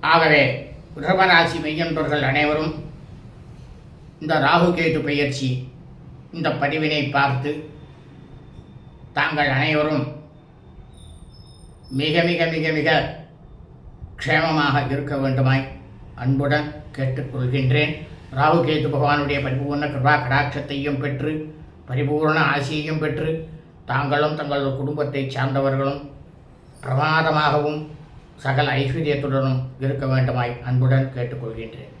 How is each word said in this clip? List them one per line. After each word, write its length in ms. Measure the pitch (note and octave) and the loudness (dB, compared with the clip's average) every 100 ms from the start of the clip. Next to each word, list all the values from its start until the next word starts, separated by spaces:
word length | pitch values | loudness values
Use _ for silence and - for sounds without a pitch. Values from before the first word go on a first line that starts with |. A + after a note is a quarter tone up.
ஆகவே 720 | D3 E3 D#3+ D3 C3 B2+ - - - - | 6 6 8 6 4 0 -8 -16 -16 -8
ரிஷபராசி 640 | D3 F#3 F#3 E3+ E3+ E3 | 0 4 6 6 6 0
மெய்யன்பர்கள் 600 | D3 D#3 E3 D#3 C#3+ D3 | -4 -2 -2 0 0 0
அனைவரும் 520 | C3 C#3+ D3+ D3+ D#3+ - - - - - - - - - - - - - - - | 2 2 2 2 -2 -4 -12 -16 -18 -18 -18 -20 -20 -20 -20 -20 -20 -20 -20 -12
இந்த 160 | D#3 D#3 | 0 2
ராகு 380 | C#3 E3+ F3 | 6 6 6
கேது 260 | E3 E3 D#3 | 4 2 0
பெயர்ச்சி 680 | C3+ C#3+ C#3 B2+ C3 B2 - - - - - - - | 0 0 0 0 -2 -2 -6 -14 -20 -20 -20 -20 -14
இந்த 180 | E3+ D#3 | -4 -2
பதிவினை 640 | C3+ C#3+ D#3 D#3 D3+ C3+ | 0 -2 0 0 0 0
பார்த்து, 580 | C#3 C#3 B2+ C#3+ D#3 - - - - - - - - - - - - - - - | 2 2 0 -2 -6 -8 -18 -20 -20 -20 -20 -20 -20 -20 -20 -20 -20 -20 -20 -8
தாங்கள் 360 | - D3+ D3+ C#3+ | -2 -2 0 0
அனைவரும் 680 | C3 D3+ D3+ D3+ D3 B2+ - - - - - - - - - - - - - - - - - - | 0 0 2 2 0 -2 -8 -18 -20 -20 -20 -20 -20 -20 -20 -20 -20 -20 -20 -20 -20 -20 -20 -8
மிக, 340 | C3 D#3 E3 | -2 2 2
மிக, 220 | E3+ E3+ E3 | 2 2 0
மிக, 260 | D#3+ D#3 | 0 0
மிக 440 | D3+ D3+ D#3 - - - - - - - - - - - - | 0 2 2 0 -8 -16 -20 -20 -20 -20 -20 -20 -18 -18 -10
க்ஷேமமாக 760 | - D#3 E3 D#3 C#3+ C#3 B2+ | -2 0 2 2 2 2 0
இருக்க 240 | B2+ C3 C#3 | -2 -2 -2
வேண்டுமாய் 520 | C3+ B2+ C3 C3+ C3+ - - - - - | 0 2 2 2 0 -12 -18 -20 -18 -6
அன்புடன் 680 | B2 C3+ C#3+ D3 D3+ - - - | 0 0 2 0 0 -8 -14 -6
கேட்டுக்கொள்கின்றேன். 1120 | C3 - - B2+ B2 C3+ B2+ D3 D3+ D#3 - - - C3 | -4 -4 -6 -4 -2 0 2 2 2 -2 -10 -16 -10 2
ராகு 240 | D3+ E3 D3+ | 4 4 4
கேது 220 | D3+ - | 2 0
பகவானுடைய 500 | C#3+ C#3+ D3 C#3 C#3+ | 2 2 2 2 -2
பரிபூர்ண 420 | C3 C3 C#3 D3 D3 | 0 -2 -2 -2 -2
கிருபா 280 | B2+ C3 D3 | 0 4 4
கடாட்சத்தையும் 800 | B2+ C3+ C#3 D3 - C#3 C#3+ C3+ | 2 0 0 -4 -6 -4 -2 -2
பெற்று, 600 | C#3+ B2+ D3+ D#3 D#3 - - - - | -4 -4 -4 -4 -8 -14 -18 -20 -6
பரிபூர்ண 520 | B2+ C#3+ D3+ D#3 D#3 | -2 0 2 2 4
ஆசியையும் 600 | C#3+ C#3+ C#3 D#3 D3+ D#3 | 2 2 -2 -4 -2 -2
பெற்று, 500 | D#3 D3+ D#3 D#3+ - - - - - | -2 -2 -2 -4 -6 -16 -20 -20 -4
தாங்களும் 500 | C3 C3+ C#3+ D3+ D3+ | -2 0 2 0 -2
தங்களது 420 | C#3+ C#3+ C#3 C3 | -4 -2 -2 -2
குடும்பத்தை 520 | C#3+ D3+ D3 C#3 C3 | -4 -2 -4 -2 -4
சார்ந்தவர்களும் 800 | B2+ C3 C3 C3+ C3+ C#3 C#3+ - - - - - - - - | -2 -2 0 0 0 -2 -4 -10 -18 -20 -20 -20 -20 -20 -14
பிரமாதமாகவும் 1040 | - C3+ D#3 D#3 D#3+ D3+ D3+ D3 D3 D3+ D#3 - - - - - | -4 0 2 2 2 2 2 2 0 -2 -8 -14 -20 -20 -20 -10
சகல 420 | C3+ C3 C#3+ C3 | -2 2 2 2
ஐஸ்வர்யத்துடனும் 840 | C#3 E3+ D3 C3+ C#3+ C3+ C3+ B2+ B2+ - | 0 0 0 0 0 0 2 0 -4 -4
இருக்க 260 | C3+ C3 C3+ | -4 -2 0
வேண்டுமாய் 560 | C3 B2+ B2 A#2+ A#2+ | 2 2 2 -2 -4
அன்புடன் 480 | B2 B2+ B2+ C3 C3 B2+ | -2 2 4 4 2 -4
கேட்டுக்கொள்கின்றேன். 760 | A#2+ B2 A#2 A2 A2 B2+ - - | -6 -6 -8 -8 -12 -12 -18 -18